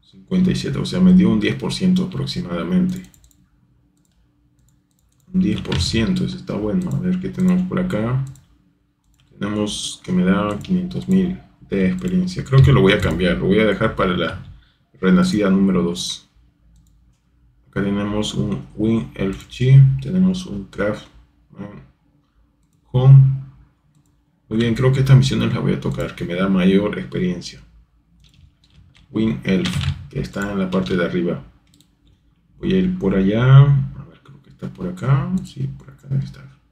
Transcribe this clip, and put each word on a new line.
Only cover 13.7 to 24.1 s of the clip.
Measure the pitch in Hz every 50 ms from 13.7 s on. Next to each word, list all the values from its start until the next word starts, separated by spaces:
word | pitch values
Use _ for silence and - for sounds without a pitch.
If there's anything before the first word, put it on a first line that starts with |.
| 98 - 110 110 -
para | - 104 92 90
la | 90 85 80 85 - - - - - _ _ _ _ _ _ _ -
renacida | 92 92 92 90 90 - 95 104 101 95
número | 95 98 98 98 90 90 85
dos. | 85 87 - - - - - _ _ _ _ _ _ _ _ _ _ _ _ _ _ _ _ _ _ _ _ _ _ _ _ _ _ _ _ _
Acá | _ _ 98 98
tenemos | 101 101 101 104 104 104 107 104 - -
un | - 101 - - - - - -
Win | - 107 113 113 110 - - -
Elf | - 95 98 98 - - -
Chi, | - - 123 131 135 139 135 - - -
tenemos | - 139 185 185 185 185 185 - -
un | - 202 202 -
Craft | - - - 101 104 107 - - - _ - _ _ _ _ _ _
Man | - - - - - - - _ _ _ _ _ _ _ _ _ _ _ _ _ _ _ _ _ _ _ _ _ -
Home. | 127 127 135 135 135 135 - - - - - - - - _ _ _ _ _ _ _ _ _